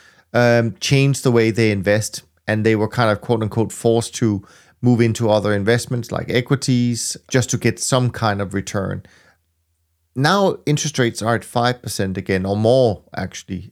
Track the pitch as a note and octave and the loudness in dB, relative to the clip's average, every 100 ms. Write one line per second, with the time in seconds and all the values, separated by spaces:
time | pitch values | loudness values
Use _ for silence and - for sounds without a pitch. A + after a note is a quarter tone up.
0 | _ _ _ A#2 A#2+ A#2+ A#2 - - C#3 | _ _ _ 2 4 4 2 -4 0 2
1 | C#3 C3+ C3+ A#2 A2+ G#2+ A2 G2+ F#2+ G#2 | 2 2 2 4 4 2 2 2 2 0
2 | G#2 - - _ - G#2+ G#2+ A2 G#2+ - | -2 -10 -18 _ -4 0 2 2 0 0
3 | A2+ G#2 - A#2 G#2+ A#2 G#2 - A#2 A2+ | 0 0 0 -2 -2 -2 -4 -2 0 0
4 | A2+ - A#2 G2 - - _ _ B2 A#2 | -2 -2 0 0 -6 -20 _ _ 2 4
5 | A#2 A2 A#2 G#2+ G2+ G2+ G2+ A#2+ - B2 | 2 2 2 2 2 0 0 0 -2 -8
6 | - - - B2 A#2+ C#3 - B2 A#2+ A#2 | -6 -6 -2 -2 0 -2 0 0 0 -2
7 | - - - C3 A2+ B2 A#2 G2 - C3 | -6 -10 -2 -2 0 -2 -2 -2 -2 0
8 | B2 - A2+ G2+ F#2+ F#2+ F#2+ G2+ F#2+ F#2+ | 0 0 -2 -2 -4 -8 -6 -6 -6 -6
9 | - _ _ _ _ _ _ _ _ _ | -12 _ _ _ _ _ _ _ _ _
10 | _ B2 D3 G3+ F#3+ - - D3+ D3+ - | _ -2 0 2 0 0 -2 -2 -2 0
11 | A#2 - A2 A2+ - A#2+ A#2+ B2 - - | -2 -2 -2 -2 -2 -2 -2 -2 -6 -6
12 | G2 F#2+ F#2+ F#2+ G2 G#2 A2+ C3 B2 F#2 | -4 -4 -2 -2 0 0 4 4 4 0
13 | _ - F#2 - - F#2 F2+ | _ -10 -10 -10 -10 -10 -10